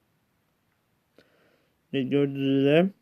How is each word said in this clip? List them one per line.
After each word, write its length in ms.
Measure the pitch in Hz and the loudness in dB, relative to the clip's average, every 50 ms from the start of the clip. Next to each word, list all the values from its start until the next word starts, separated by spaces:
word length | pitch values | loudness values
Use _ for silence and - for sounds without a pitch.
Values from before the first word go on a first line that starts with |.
| _ _ _ _ _ _ _ _ _ _ _ _ _ _ _ _ _ _ _ _ _ _ _ - _ _ _ _ _ _ _ _ _ _ _ _ _ _ - | _ _ _ _ _ _ _ _ _ _ _ _ _ _ _ _ _ _ _ _ _ _ _ -20 _ _ _ _ _ _ _ _ _ _ _ _ _ _ -8
Ne 100 | 139 127 | -8 -6
gördüğünüz 580 | 131 135 143 143 139 139 139 139 135 135 135 | -2 -2 -2 -2 -2 -4 -4 -4 -2 0 2
üzere. 300 | 135 139 147 165 185 196 - _ | 2 4 4 4 2 0 -4 _